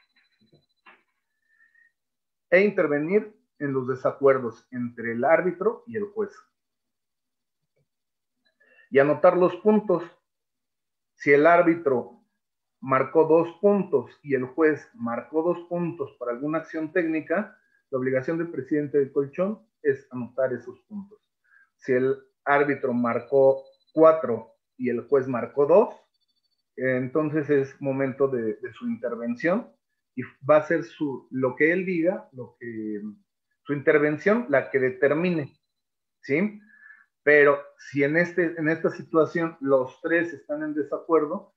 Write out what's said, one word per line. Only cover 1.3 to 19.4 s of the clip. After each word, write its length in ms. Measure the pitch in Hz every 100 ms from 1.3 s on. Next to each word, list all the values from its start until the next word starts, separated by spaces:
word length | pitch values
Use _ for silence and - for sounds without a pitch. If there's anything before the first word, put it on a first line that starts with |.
| _ _ _ _ _ _ _ _ _ _ _ -
E 120 | 175
intervenir 720 | 202 196 156 147 156 208 214 - _ -
en 140 | 143
los 160 | 135 127
desacuerdos 760 | 131 139 - 135 135 120 - _
entre 420 | 123 120 117 117
el 120 | 117
árbitro 580 | 131 165 175 - 202 240 -
y 80 | -
el 80 |
juez. 260 | 101 - 104 - _ _ _ _ _ _ _ _ _ _ _ _ _ _ _ _ _ _ _ _ _ _ _ _ _
Y 100 | 131
anotar 360 | 143 143 180 180
los 200 | 175 -
puntos. 480 | 208 214 208 175 170 _ _ _ _ _ _ _ _ _ _ _
Si 160 | 147
el 120 | 143
árbitro 760 | 156 170 170 165 - 123 - - _ _ _ _ _ _
marcó 440 | 127 131 135 165
dos 340 | 151 160 165 -
puntos 560 | 202 202 180 139 120 -
y 140 | 147 131
el 80 |
juez 440 | 127 - 160 147 -
marcó 480 | 117 117 117 - 156
dos 240 | 165 175 -
puntos 460 | 175 170 156 135 -
por 140 | 120
alguna 280 | 120 147 160
acción 340 | 156 165 156
técnica, 680 | 185 165 160 143 170 208 _ _ _ _
la 80 | 131
obligación 400 | 131 131 127 165
del 140 | 170
presidente 460 | 156 131 151 147 147
del 120 | 135
colchón 560 | - 139 156